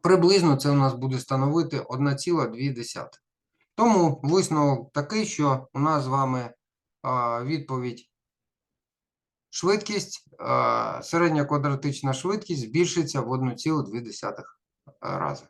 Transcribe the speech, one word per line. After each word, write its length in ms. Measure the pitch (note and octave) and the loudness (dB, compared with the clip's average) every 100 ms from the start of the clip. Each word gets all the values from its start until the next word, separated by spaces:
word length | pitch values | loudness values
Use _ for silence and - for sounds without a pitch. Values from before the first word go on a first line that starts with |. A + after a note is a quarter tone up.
Приблизно 540 | F3 F#3 E3+ G3 E3+ C3+ | 6 6 6 6 6 4
це 140 | D3 | 4
у 40 | |
нас 200 | C#3+ C3+ | 4 2
буде 240 | B2 C3 C3 | 0 -4 -4
становити 640 | - C3+ C3+ D#3+ D3+ C#3 | -2 0 2 0 0 -4
одна 340 | - C3 C#3+ | -6 -2 0
ціла 320 | C#3 - E3 A#2+ | 0 0 0 0
дві 240 | A2+ C#3 | -4 -6
десятих. 500 | A#2+ A#2 - - - _ _ _ _ _ | -6 -10 -12 -14 -18 _ _ _ _ _
Тому 460 | - A#3 G3+ E3+ C3+ | 2 4 6 4 2
висновок 720 | C#3 F3+ F#3 D#3 C#3+ C#3 - | 2 2 2 2 2 2 -2
такий, 340 | D3 C#3+ A3 G#3+ | -6 -4 -4 -4
що 420 | - D3 C3 C3 | 0 0 0 -4
у 60 | C3+ | -2
нас 260 | D3+ D3+ | 0 0
з 20 | C3 | 0
вами, 480 | C3+ C3+ B2+ A#2+ - _ _ _ _ | 0 0 -2 -6 -14 _ _ _ _
а, 420 | - B2+ A#2+ A#2 | -4 -2 -2 -2
відповідь: 680 | B2+ D#3 C3+ C3 B2 A#2+ _ _ _ _ _ _ _ _ _ _ _ _ _ _ _ | -4 -6 -4 -6 -6 -8 _ _ _ _ _ _ _ _ _ _ _ _ _ _ _
швидкість, 760 | - F3 G#3 G#3 G#3 - - _ - | -4 0 0 0 -6 -6 -14 _ -12
а, 640 | - B2+ A#2+ A#2 A2 - | -2 0 2 0 -2 -6
середня 420 | - E3 E3+ D#3 | -4 2 2 2
квадратична 680 | C#3+ D3 C#3+ C3+ D3 C3+ C3+ | 0 0 0 -2 -4 -4 -4
швидкість 500 | C3 F3+ G#3 - D#3 | -2 -2 -4 -4 -8
збільшиться 580 | A2+ C3+ F3 F3 D3+ C#3+ | -2 0 2 0 -2 -2
в 100 | A#2+ | -4
одну 240 | C3 C3 | -2 -2
цілу 280 | A#2+ D#3 D#3 | -2 -2 -2
дві 180 | G#2 A2+ | -2 -8
десятих 600 | A#2 G2+ G#2 G2+ - _ _ _ - _ | -10 -10 -10 -10 -16 _ _ _ -20 _
рази. 460 | F#2 F#2 D#2 C#2+ - | -8 -4 -4 -6 -12